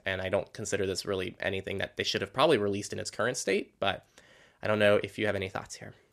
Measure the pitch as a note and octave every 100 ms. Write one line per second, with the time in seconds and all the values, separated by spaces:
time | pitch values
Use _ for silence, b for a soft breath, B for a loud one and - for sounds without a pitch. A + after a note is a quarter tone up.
0 | F#2+ F#2+ F#2 G2 - - G#2+ G2 G2 F2+
1 | - F#2+ F#2 - F#2+ F#2+ F#2+ F#2+ F#2 -
2 | G#2 G#2+ G2 - D#3+ B2 G2+ G2+ G#2 G2+
3 | G2+ - A2+ C3 - F#2+ - - G2 -
4 | - b b b b b G#2 G#2+ G#2 G#2
5 | G2+ - G#2 G2 F#2+ - - - - -
6 | _